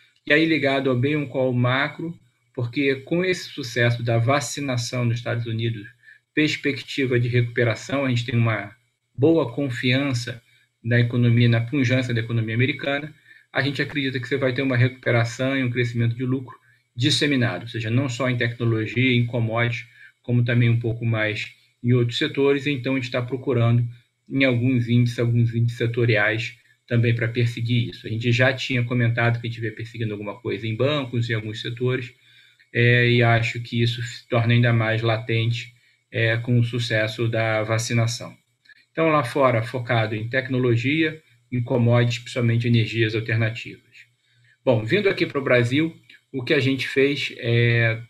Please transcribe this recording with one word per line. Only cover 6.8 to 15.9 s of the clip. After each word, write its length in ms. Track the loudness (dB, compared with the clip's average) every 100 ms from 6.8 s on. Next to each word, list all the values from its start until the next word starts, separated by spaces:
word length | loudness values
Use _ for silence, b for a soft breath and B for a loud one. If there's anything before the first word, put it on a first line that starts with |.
| -8 -4 0 0
de 80 | 2
recuperação, 800 | 2 0 0 0 -2 -4 -4 0
a 40 |
gente 160 | -2 0
tem 100 | 0
uma 400 | 0 0 -6 -16 _ _ _ 0
boa 360 | 2 4 0
confiança 880 | -4 -4 -2 0 0 0 -2 -6 -12 b b b _
na 160 | 0 2
economia, 480 | 2 2 4 6 4
na 140 | 4
pujança 500 | 0 0 2 0 0
da 80 | -2
economia 360 | -2 -2 -2 0
americana, 580 | 0 0 -4 -4 -6 B B B B
a 100 | -4
gente 200 | -2 -2
acredita 380 | -4 -2 -4 -4
que 80 | -4
você 100 | -2
vai 140 | 0
ter 120 | 0
uma 140 | 0 2
recuperação 800 | 2 0 0 0 0 -2 -2 -2
e 80 |
um 60 | -2
crescimento 460 | -2 -2